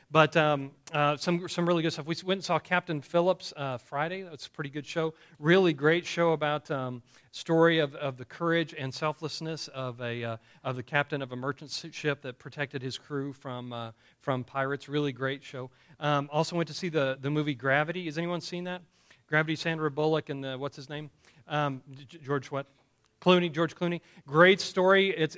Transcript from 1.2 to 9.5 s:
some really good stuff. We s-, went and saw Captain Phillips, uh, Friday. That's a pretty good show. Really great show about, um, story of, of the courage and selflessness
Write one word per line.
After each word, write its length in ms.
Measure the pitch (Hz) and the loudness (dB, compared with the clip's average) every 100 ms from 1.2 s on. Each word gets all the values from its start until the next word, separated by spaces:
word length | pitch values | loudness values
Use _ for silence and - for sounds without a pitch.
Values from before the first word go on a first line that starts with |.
| - 175 175 | 0 0 0
some 180 | - 175 | -2 2
really 160 | 175 | 2
good 100 | 160 | 2
stuff. 140 | - 151 | -2 -6
We 80 | |
s-, 100 | 165 | -4
went 140 | 185 190 | -2 -2
and 60 | |
saw 140 | 170 160 | 0 -2
Captain 440 | - 180 180 151 | 2 0 0 -6
Phillips, 500 | - 170 175 180 - | 0 2 2 2 -4
uh, 220 | - 139 127 | -8 -6 -6
Friday. 460 | - 143 160 190 | -6 -4 -4 -6
That's 240 | 185 151 - | -12 -16 -14
a 40 | |
pretty 200 | - 143 | -10 -8
good 160 | 143 139 | -8 -6
show. 260 | 165 160 - - - | -2 -2 -4 -18 -2
Really 360 | 151 185 185 | 4 6 6
great 320 | 139 147 170 170 | 4 4 4 0
show 260 | - 170 | 0 2
about, 380 | 160 151 147 - | 2 0 -2 -4
um, 320 | 143 127 123 - - _ | -4 -4 -8 -14 -20 _
story 480 | - - 165 165 160 | -10 0 6 6 6
of, 160 | 147 151 | 0 -2
of 200 | 147 127 | -6 -6
the 80 | |
courage 500 | 127 - 170 165 160 156 | -12 -6 0 0 -2 -6
and 160 | 135 | -8
selflessness 760 | - 156 151 151 - 160 | -4 -4 -4 -8 -8 -8